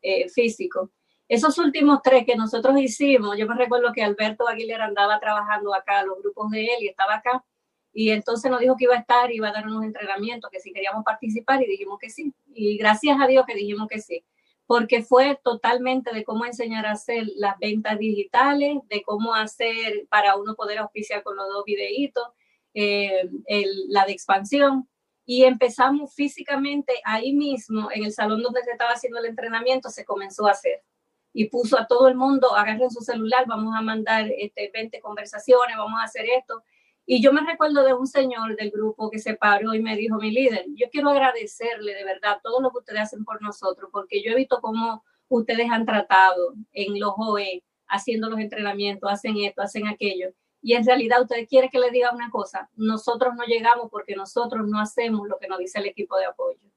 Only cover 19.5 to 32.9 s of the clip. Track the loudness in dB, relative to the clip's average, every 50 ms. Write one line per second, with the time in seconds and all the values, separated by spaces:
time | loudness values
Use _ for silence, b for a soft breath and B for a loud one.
19.5 | -4 -4 -4 -4 -2 -4 -4 -4 -6 -6 -6 _ 2 4 4 4 2 2 0 -8
20.5 | -8 -8 -6 -6 -4 -6 -6 -8 _ -12 -10 -8 -8 -8 -8 -10 -10 -8 -8 -8
21.5 | -6 -8 -4 -4 -4 -4 -4 -6 -4 -4 -4 -4 _ -6 -8 -8 _ _ _ _
22.5 | _ _ _ _ _ -2 0 0 0 0 0 0 0 -2 -2 -2 -6 -12 -8 -2
23.5 | -2 0 0 -2 -4 -4 -6 0 2 2 2 2 0 -8 0 0 0 0 0 0
24.5 | 2 4 4 4 2 0 -4 _ _ _ _ _ _ _ _ -4 6 6 8 6
25.5 | 8 4 0 0 2 2 2 2 2 0 -2 -6 _ -4 -4 -4 -4 -8 -8 -6
26.5 | -4 -4 -2 -2 -2 -4 -2 -2 -4 -4 -2 -4 -2 -2 -2 0 2 2 2 0
27.5 | -2 -4 -4 -4 -4 -4 -4 -4 -4 -4 -4 -6 -4 -2 -2 0 0 0 -2 -2
28.5 | -2 -2 -4 -4 -4 -2 -2 -2 -2 -2 -4 -6 -6 -4 -6 -6 -6 -8 -8 -6
29.5 | -6 -2 0 0 0 0 -2 -8 -16 -16 -10 -8 -8 -8 -8 -10 -6 0 2 2
30.5 | 2 2 0 -4 -4 -4 _ _ _ _ _ _ _ _ _ _ _ -2 -2 0
31.5 | 0 -2 0 2 2 2 2 2 4 8 8 6 6 6 2 2 2 4 4 4
32.5 | 4 4 2 0 0 0 0 -2